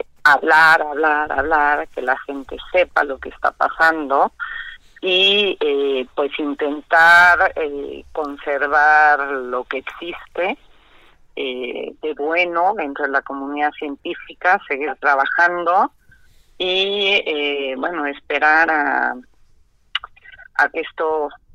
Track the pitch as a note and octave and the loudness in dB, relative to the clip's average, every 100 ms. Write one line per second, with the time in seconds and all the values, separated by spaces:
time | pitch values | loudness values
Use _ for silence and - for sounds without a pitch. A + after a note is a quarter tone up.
0 | - _ D3+ C#3 D#3+ D#3+ D#3+ D#3+ D3+ C#3+ | -8 _ 2 4 4 6 8 6 2 0
1 | D#3 D3 D3+ C#3 D3 D#3 D3 D3 E3 - | 0 0 0 -2 0 2 2 0 -4 -6
2 | B2+ C3 - C#3 C3 - - F#3 F3 - | -2 -4 -6 -12 -12 -14 -2 0 0 0
3 | D3 C3 - - - - C3+ - E3 D#3+ | -2 -4 -12 -6 -4 -2 -2 2 2 2
4 | C#3 C#3 F#3+ - - - - - _ _ | 0 2 0 -2 -12 -12 -14 -18 _ _
5 | F#3 F#3 G3 G3+ G3+ - D3+ C#3 C#3 C3+ | -2 2 2 2 0 -2 -2 0 0 -2
6 | B2+ - C#3+ - D3 C#3+ D3 D3 - E3+ | -4 -4 -4 -4 -6 -4 -4 -6 0 4
7 | E3 F3 F3+ E3+ F#3+ - D3+ C#3+ C#3 C#3 | 8 8 8 6 2 -2 -6 -6 -10 -12
8 | - - C#3+ C#3+ D3+ C#3 C#3+ D3+ D3+ D3+ | -10 -8 -8 -8 -6 -2 0 2 4 6
9 | D3+ D3 C#3 C#3 B2 B2 B2 C3+ - - | 6 4 0 -6 -6 -6 -6 -8 -10 -12
10 | F3 - - - G#3 C#4 _ _ _ _ | -12 -12 -12 -6 -4 -6 _ _ _ _
11 | _ _ _ - C#3 B2 B2 - - - | _ _ _ -10 -8 -8 -8 -8 -12 -10
12 | D#3 C#3+ D3 E3+ F3 E3+ F3+ G#3+ D3 C#3+ | -8 -6 -2 -2 -2 0 0 0 -4 -4
13 | C#3+ C3+ - C#3 C#3 D3 D3 - D3+ C#3 | -4 -2 -4 -8 -8 -4 -4 -4 -10 -10
14 | E3+ F3 - - F3+ G3 - C3+ D3+ - | -10 -12 -14 -4 0 0 -2 -6 -6 -2
15 | C#3 C#3+ C3+ E3+ E3+ F3 E3+ F#3 C4 _ | 0 2 2 2 0 0 0 2 0 _
16 | _ - _ _ _ - F#3 F#3 G3 G3+ | _ -20 _ _ _ -8 -4 -2 -2 -2
17 | G3 G3+ - D3+ C#3+ C#3+ C#3 C3 D3+ E3+ | 0 -2 -2 -4 -4 -4 -6 -4 -6 -4
18 | C#3+ C#3+ - D3 D3+ D#3 E3 D#3 C#3+ C3 | -6 -8 -6 0 4 4 4 2 0 0
19 | B2 B2 - _ _ _ _ _ _ - | -2 -4 -14 _ _ _ _ _ _ -14
20 | - _ - - - - C#3+ E3 D#3 - | -14 _ -20 -20 -8 -2 -2 -2 -8 -4
21 | D#3+ D#3 D3 - _ | -4 -2 -4 -8 _